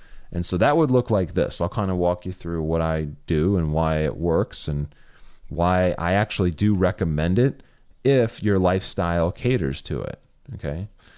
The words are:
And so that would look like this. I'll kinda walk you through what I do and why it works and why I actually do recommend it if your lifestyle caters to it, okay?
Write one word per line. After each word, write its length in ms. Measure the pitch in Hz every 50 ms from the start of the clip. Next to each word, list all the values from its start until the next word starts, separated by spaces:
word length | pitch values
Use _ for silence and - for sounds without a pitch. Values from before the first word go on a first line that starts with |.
| - - - - - -
And 140 | - 87 90
so 140 | - 92 87
that 180 | 107 143 147
would 140 | 165 156 131
look 200 | 127 123 - -
like 220 | 110 95 92 80
this. 280 | 85 90 69 - - -
I'll 80 | 85 87
kinda 240 | - 113 101 95 92
walk 320 | 90 87 87 90 - -
you 60 | 92
through 300 | 90 - - 85 85 82
what 200 | 78 80 80 82
I 260 | 82 80 80 80 78 73 71 - -
do 300 | - 82 76 80 98 101
and 160 | 90 80 76
why 280 | 76 80 80 80 78 78
it 180 | 78 69 50 -
works 500 | 82 85 82 90 117 - - - - 80
and 260 | 71 73 73 - - - - - - - - - - - - -
why 460 | 76 78 87 - 107 92 92 90 -
I 160 | - 85 87
actually 380 | 95 101 107 - - - 92 90
do 240 | 78 - 104 107 101
recommend 640 | 90 92 90 90 - 92 82 76 76 80 87 95 113
it 240 | 127 139 - - - - _ _ _ - - _ -
if 360 | 135 139 127 113 110 - -
your 180 | 104 104 98 95
lifestyle 720 | 92 90 92 95 - - - - 87 85 85 85 82 87
caters 500 | - - - 123 131 104 80 67 67 -
to 180 | - - 76 60
it, 200 | - - - - _ _ _ _ _ 139 -
okay? 340 | - - 73 73 85 107 - - - - - -